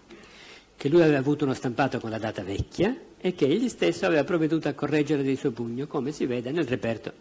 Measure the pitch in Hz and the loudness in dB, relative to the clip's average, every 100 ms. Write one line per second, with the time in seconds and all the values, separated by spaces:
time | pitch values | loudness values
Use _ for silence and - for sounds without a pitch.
0 | - - - - - - - - 139 170 | -20 -20 -20 -20 -20 -20 -20 -6 2 6
1 | 156 147 131 143 139 123 131 113 131 120 | 6 6 2 0 0 0 -2 0 0 -2
2 | 117 110 110 104 95 98 - - 196 262 | -6 -4 -4 -6 -6 -6 -4 0 0 0
3 | - - 185 180 135 196 254 - 170 165 | -10 -6 -4 0 2 2 0 0 0 2
4 | 185 160 139 175 156 160 147 143 139 151 | 2 2 2 2 2 0 -2 -2 0 2
5 | 143 143 135 131 143 120 117 120 147 151 | 2 0 0 0 -2 -2 -6 -6 -6 -4
6 | 127 151 135 123 123 170 127 127 113 113 | -4 -2 -2 -2 -2 -2 -2 -2 -2 -4
7 | - - | -8 -8